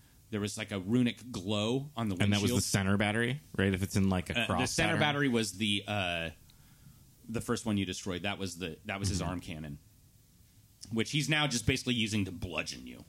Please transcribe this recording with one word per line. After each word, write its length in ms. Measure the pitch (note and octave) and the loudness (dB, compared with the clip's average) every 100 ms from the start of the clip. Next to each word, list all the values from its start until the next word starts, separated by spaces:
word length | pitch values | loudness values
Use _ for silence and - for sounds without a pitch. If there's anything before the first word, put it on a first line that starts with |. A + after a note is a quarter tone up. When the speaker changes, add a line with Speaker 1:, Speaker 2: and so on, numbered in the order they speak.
| - - - | -20 -20 -6
Speaker 1:
there 80 | G#2+ | -4
was, 180 | G2+ A2 | -2 -4
like, 140 | G#2+ | -6
a 80 | G2+ | -4
runic 520 | F#2 B2 A#2+ G2+ - | 2 4 2 0 -8
glow 580 | - F#2+ G#2 A2 C3 D3 A2+ | -6 0 2 2 0 -2 -4
on 120 | A2 | 0
the 60 | F2+ | 2
windshield. 60 | |
Speaker 2:
And 120 | G2+ | 4
that 80 | G2+ | 4
was 100 | A#2 | 4
the 80 | B2 - | 2 2
center 280 | G#2 F#2+ G2+ | 2 4 4
battery, 440 | G#2 A2 A#2+ C#3+ - - | 4 2 0 -2 -4 2
right? 160 | G2 | 2
If 80 | F#2+ | 2
it's 120 | G2 G#2 | 2 2
in, 140 | F#2+ | 4
like, 200 | F#2 - | 2 0
a 100 | A#2 | -2
Speaker 1:
Uh, 40 | G#2+ | 0
Speaker 2:
cross 160 | G2 | 0
Speaker 1:
the 60 | B2 | 0
center 220 | - D#3+ | 2 2
Speaker 2:
pattern? 100 | D#3+ | 4
Speaker 1:
battery 280 | D3+ C#3+ C#3 | 2 4 2
was 240 | A#2 G#2 | 2 0
the, 300 | F#2+ G#2+ G2+ G#2 | 0 0 0 0
uh, 420 | G#2 F2+ E2+ E2 - - - - - - - - - - | -2 0 -2 -4 -8 -18 -20 -20 -20 -20 -20 -20 -18 -8
the 120 | A2+ | -6
first 240 | - A2+ A#2 | -2 -2 0
one 120 | G2+ | 0
you 80 | F#2 | 0
destroyed. 380 | F2+ G2 F2 | -4 -4 -4
That 140 | G2 F#2+ | -4 -4
was 200 | F#2+ E2+ | -6 -6
the, 200 | F2 D#2 G#2+ | -8 -8 -8
that 140 | G2 | -4
was 100 | G2+ | -2
his 120 | F#2 | -2
Speaker 2:
Mm-hmm. 80 | F2+ | -2
Speaker 1:
arm 100 | F2+ | -4
cannon, 360 | F#2 D#2 D2+ D2 - - - - _ - - - - - - | -8 -10 -8 -10 -16 -20 -20 -20 _ -20 -20 -20 -20 -18 -4
which 200 | A2+ G#2+ | -2 0
he's 180 | D3 C3+ | 0 2
now 160 | D3+ D3 | 2 2
just 200 | A#2+ C#3+ | 0 0
basically 260 | C3 B2+ A#2+ | 0 0 0
using 300 | A2 G#2+ F#2 | 2 0 0
to 60 | |
bludgeon 560 | F2+ F#2 D#2 - B1+ B1 | -4 -6 -6 -6 -8 -14
you. 160 | A#1+ | -16